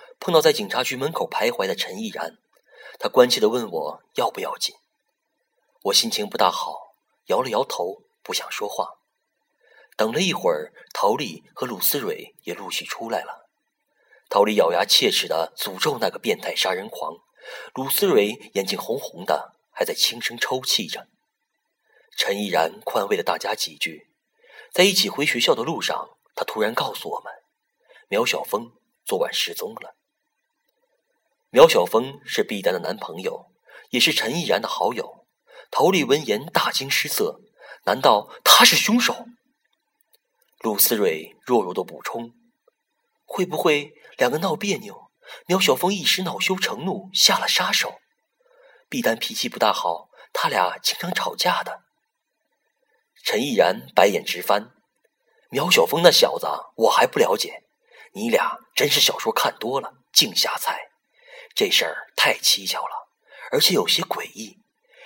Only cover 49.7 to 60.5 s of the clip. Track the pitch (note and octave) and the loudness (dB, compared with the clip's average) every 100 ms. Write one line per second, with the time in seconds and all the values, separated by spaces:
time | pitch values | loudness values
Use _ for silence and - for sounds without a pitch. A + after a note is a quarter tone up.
49.7 | - F2+ E2 - - - - D#3+ B2 F2+ | 2 -2 -4 -8 -20 -10 -4 -2 2 0
50.7 | - - - F3 F3 - - F3+ F3 - | 0 -4 -4 -6 -4 -4 -2 0 0 -4
51.7 | - _ _ _ _ _ _ _ _ _ | -12 _ _ _ _ _ _ _ _ _
52.7 | _ _ _ _ _ - - C#3+ G#2 E2 | _ _ _ _ _ -4 -2 0 2 2
53.7 | G#2+ - - G2+ F2 - F2 F2+ G#2 A2 | 0 -2 4 4 4 -4 -4 0 -2 -2
54.7 | _ _ _ _ _ _ _ _ B2+ F3 | _ _ _ _ _ _ _ _ -4 2
55.7 | - E2+ D#3 F3 - - - D#2 D2+ - | 4 4 4 6 6 4 2 -4 -6 -8
56.7 | - A2+ - B2+ D3 A2+ G#2 - - - | 0 4 4 4 2 2 0 -4 -10 -20
57.7 | _ _ - - F#3+ A3+ - - - - | _ _ -20 -18 -8 0 0 0 -4 -6
58.7 | - C#3+ C#3+ - - A#2 - B2 - A2+ | 0 2 4 2 2 -2 0 -2 -2 -4
59.7 | C3+ - - _ - A#2+ - - | -4 -6 -12 _ 2 2 2 -2